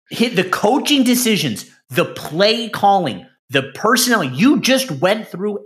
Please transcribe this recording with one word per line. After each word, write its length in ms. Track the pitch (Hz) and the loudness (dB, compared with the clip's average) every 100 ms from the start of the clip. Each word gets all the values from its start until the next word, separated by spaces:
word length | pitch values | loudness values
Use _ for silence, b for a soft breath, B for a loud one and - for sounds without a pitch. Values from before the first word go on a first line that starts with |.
| _ | _
Hit 240 | - 233 | -2 0
the 100 | 190 | 0
coaching 600 | - - 208 277 - 285 | -2 0 0 0 2 2
decisions, 680 | 247 247 220 196 143 104 - b _ | 2 2 2 0 -2 -6 -10 b _
the 140 | 131 - | -4 -2
play 600 | - - 156 208 233 226 | -6 -8 0 2 0 -6
calling, 580 | - 202 196 160 95 - _ _ | 0 2 2 0 -6 -14 _ _
the 200 | 135 135 | -2 -2
personnel. 500 | - 208 247 247 226 | -2 0 2 2 0
You 360 | 143 127 247 262 | 0 2 4 4
just 300 | 226 262 262 | 2 0 0
went 380 | 143 180 220 - | -2 0 0 -4
through 300 | 180 208 202 | -8 -6 -6